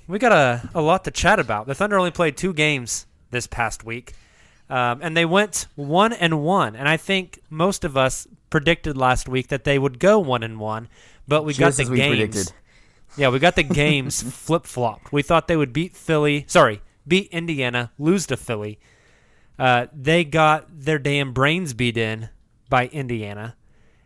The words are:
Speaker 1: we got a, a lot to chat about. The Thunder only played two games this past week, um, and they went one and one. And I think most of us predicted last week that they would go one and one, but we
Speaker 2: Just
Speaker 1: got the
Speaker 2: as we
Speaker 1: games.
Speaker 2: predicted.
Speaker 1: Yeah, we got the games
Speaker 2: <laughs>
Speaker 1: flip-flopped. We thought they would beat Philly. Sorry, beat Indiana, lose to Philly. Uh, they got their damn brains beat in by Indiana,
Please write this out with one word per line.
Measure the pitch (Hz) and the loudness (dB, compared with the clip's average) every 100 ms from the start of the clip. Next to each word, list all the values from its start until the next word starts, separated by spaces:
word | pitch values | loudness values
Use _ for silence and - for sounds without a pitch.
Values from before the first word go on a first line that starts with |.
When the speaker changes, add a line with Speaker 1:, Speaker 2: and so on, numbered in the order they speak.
| - | -8
Speaker 1:
we | 202 | 0
got | 240 | 4
a, | 180 131 120 127 175 | 6 4 0 -4 -2
a | |
lot | 151 185 151 | 0 0 -2
to | |
chat | - 175 202 | 0 2 2
about. | 117 107 123 | 0 -4 -4
The | |
Thunder | 135 208 202 | -4 0 2
only | 175 | 0
played | - 160 131 | 0 -2 0
two | 185 | -4
games | 156 151 139 120 - - _ - | 0 0 0 -4 -10 -10 _ -8
this | 123 - | -8 -6
past | 123 113 - | -4 -4 -4
week, | 110 117 - - _ _ _ _ - | -12 -12 -14 -20 _ _ _ _ -6
um, | 131 120 123 | -2 -2 -2
and | 165 160 | -2 0
they | 165 | 2
went | 190 208 - - | 2 0 -4 -10
one | - 143 170 226 | -12 -2 2 2
and | 233 170 160 | 2 0 0
one. | 151 196 117 110 | 0 0 0 -2
And | 143 | -2
I | 160 | -2
think | - 190 180 - - | 0 -4 -4 -16 -14
most | 156 185 190 | -2 -2 0
of | 165 135 | -2 0
us | 131 - - - - | 0 0 -12 -20 -2
predicted | 156 151 165 160 135 | 0 2 0 -2 0
last | 127 123 - | 2 2 0
week | 127 - | -4 -2
that | 139 | -4
they | 143 139 | 0 2
would | 139 123 | 0 2
go | 185 214 | 4 4
one | 147 120 | 2 -2
and | 113 110 | -4 -8
one, | 107 110 117 _ - - - | -6 -6 -8 _ -20 -20 -2
but | 151 | 0
we | 151 | 0
Speaker 2:
Just | 135 | 2
Speaker 1:
got | 160 | 2
the | 143 | 2
Speaker 2:
as | 123 | 0
we | 127 | 2
Speaker 1:
games. | 139 135 | 2 2
Speaker 2:
predicted. | 107 101 87 - _ _ _ _ - - | 0 -2 -6 -8 _ _ _ _ -16 0
Speaker 1:
Yeah, | 135 | 0
we | 131 | 4
got | 170 180 | 2 2
the | |
games | 143 156 147 143 135 - | 0 2 2 2 -2 -6
Speaker 2:
<laughs> | 120 | -8
Speaker 1:
flip-flopped. | - - 165 - 127 117 104 - | -10 -2 -2 -2 -4 -4 -4 -4
We | 143 | -4
thought | 139 165 - | 2 0 2
they | 165 | 0
would | 135 | 0
beat | 135 175 - | -2 -6 -8
Philly. | - 156 147 147 - | -2 0 2 0 2
Sorry, | 175 127 104 - _ 139 | 4 4 2 -12 _ 0
beat | 185 190 | 0 0
Indiana, | 170 170 147 123 120 120 - | -6 -4 -2 -2 -2 -6 -4
lose | 151 196 151 | 0 0 0
to | 123 | -6
Philly. | - 110 107 107 _ _ _ _ _ _ _ - | -4 -6 -6 -12 _ _ _ _ _ _ _ -2
Uh, | 127 120 123 | 2 2 0
they | 147 135 170 | -6 0 2
got | 151 160 156 151 - | 2 2 4 2 -4
their | 156 139 156 | -8 -2 -2
damn | 139 143 135 | 0 -2 -2
brains | 123 143 170 160 | 0 2 2 -4
beat | 113 120 113 | -2 -2 0
in | 110 110 113 - _ _ - | -2 -4 -10 -18 _ _ -2
by | 127 127 | 0 0
Indiana, | 147 127 117 104 104 113 - _ _ _ _ | -6 -6 -6 -8 -12 -14 -16 _ _ _ _